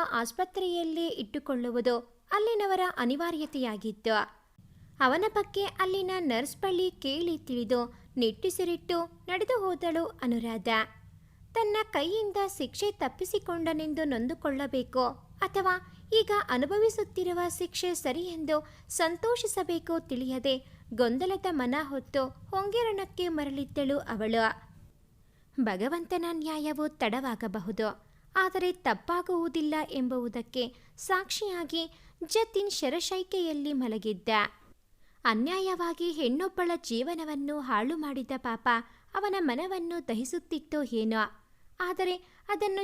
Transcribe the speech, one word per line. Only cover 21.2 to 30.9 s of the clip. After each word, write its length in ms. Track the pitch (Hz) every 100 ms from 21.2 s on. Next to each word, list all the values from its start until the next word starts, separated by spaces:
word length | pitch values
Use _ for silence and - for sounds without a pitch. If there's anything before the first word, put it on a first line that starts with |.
| 370 381 381
ಮನ 240 | 302 247 285
ಹೊತ್ತು 400 | 285 277 - 277 262 - -
ಹೊಂಗೆರಣಕ್ಕೆ 760 | 381 403 453 453 392 381 - 359
ಮರಳಿದ್ದಳು 680 | 311 285 269 269 294 277 285 -
ಅವಳು. 340 | 220 220 226 220 - - - - - - - - _ _ -
ಭಗವಂತನ 640 | 220 185 247 339 330 359 339
ನ್ಯಾಯವು 520 | 330 311 311 302 302 302
ತಡವಾಗಬಹುದು, 1000 | 311 220 247 262 220 220 208 175 202 214 - - - - 381
ಆದರೆ 320 | 370 381 359
ತಪ್ಪಾಗುವುದಿಲ್ಲ 1000 | 359 262 208 - 349 349 349 330 330 302 311 311
ಎಂಬುದಕ್ಕೆ 760 | 277 254 254 240 233 - 262 247 - -